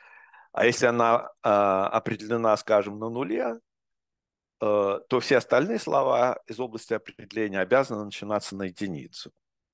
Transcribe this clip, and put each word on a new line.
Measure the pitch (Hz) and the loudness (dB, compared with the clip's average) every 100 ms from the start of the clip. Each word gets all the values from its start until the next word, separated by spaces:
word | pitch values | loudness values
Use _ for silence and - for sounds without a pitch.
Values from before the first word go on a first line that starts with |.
| - - - - _ | -20 -20 -20 -20 _
А | - 117 | 2 2
если | 120 127 | 4 2
она, | 117 117 117 - - | 4 4 2 0 -4
э, | 117 | 2
определена, | 104 101 95 98 113 - 107 107 117 113 104 | 4 4 2 0 -2 -4 -6 -4 -2 2 2
скажем, | - 104 101 104 | 2 2 2 -6
на | 110 | -8
нуле, | 117 139 233 254 233 _ _ _ _ _ _ _ _ _ - | -6 -4 -4 -4 -6 _ _ _ _ _ _ _ _ _ -6
э, | 110 104 98 98 - | 0 2 0 -2 -2
то | 127 | -2
все | - 127 | 4 2
остальные | - 123 175 226 | 4 2 2 -4
слова | - 139 135 123 123 - - | 0 0 2 2 2 0 -10
из | 113 | -10
области | 127 110 - | -8 -8 -6
определения | 110 - - 101 107 107 95 | -8 -8 -20 -10 -4 -2 -2
обязаны | 95 127 131 107 | 2 2 2 -4
начинаться | 104 - 101 104 - 98 | -8 -10 -4 -4 -4 -8
на | |
единицу. | 95 90 101 87 62 - - _ _ _ _ | -8 -6 -8 -8 -12 -16 -18 _ _ _ _